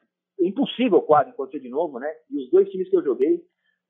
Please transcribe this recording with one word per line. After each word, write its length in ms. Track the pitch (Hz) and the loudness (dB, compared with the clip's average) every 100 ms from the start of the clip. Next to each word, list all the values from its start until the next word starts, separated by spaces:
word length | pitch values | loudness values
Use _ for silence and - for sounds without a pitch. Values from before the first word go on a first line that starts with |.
| _ _ _ - | _ _ _ -4
impossível 640 | 180 247 269 - 247 190 | -2 -2 -4 -2 2 2
quase 280 | - 147 131 | 4 2 2
acontecer 300 | - 131 151 | -6 -10 -10
de 80 | 127 | -8
novo, 300 | 131 170 120 | -6 -6 -8
né, 100 | 143 160 _ | -12 -12 _
e 80 | 143 | -10
os 60 | 127 | 2
dois 180 | 180 196 | 2 2
times 180 | 190 - | -2 -2
que 80 | - | 0
eu 60 | |
joguei, 400 | 143 117 143 175 - _ _ _ | 0 0 0 0 -4 _ _ _